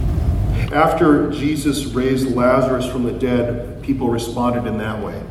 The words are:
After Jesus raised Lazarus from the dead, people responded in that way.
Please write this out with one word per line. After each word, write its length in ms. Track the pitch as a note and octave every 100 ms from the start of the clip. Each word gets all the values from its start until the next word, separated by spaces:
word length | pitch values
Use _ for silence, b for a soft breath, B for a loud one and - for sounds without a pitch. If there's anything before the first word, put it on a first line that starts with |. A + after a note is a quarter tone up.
| - - - - - B B
After 580 | D3 D#3+ - E3 C#3+ B2+
Jesus 560 | C#3 C#3+ D#3 D3+ B2+ B2
raised 480 | B2 C3 B2+ B2+
Lazarus 520 | B2 B2 C3 C3+ C3 B2
from 180 | C3
the 80 | A#2+
dead, 720 | G2+ B2 A#2+ - - - -
people 260 | - B2 A#2+
responded 580 | A2+ - B2 A#2+ A#2 A2
in 120 | G#2+
that 240 | G#2+ G#2+
way. 180 | F#2 F#2+ F2